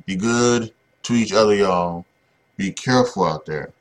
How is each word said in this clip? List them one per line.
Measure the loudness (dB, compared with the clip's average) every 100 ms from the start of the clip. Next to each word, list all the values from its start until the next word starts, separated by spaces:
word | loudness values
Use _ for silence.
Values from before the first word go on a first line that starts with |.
| -8
be | -4
good | 0 2 2 0 -2 -12 _ _
to | -4
each | -2 2
other, | 2 4
y'all. | 4 2 0 -2 -6 -12 _ _ _ _ -8
Be | -8
careful | -6 0 2 2 0
out | -2 -4
there. | -8 -10 -10 -16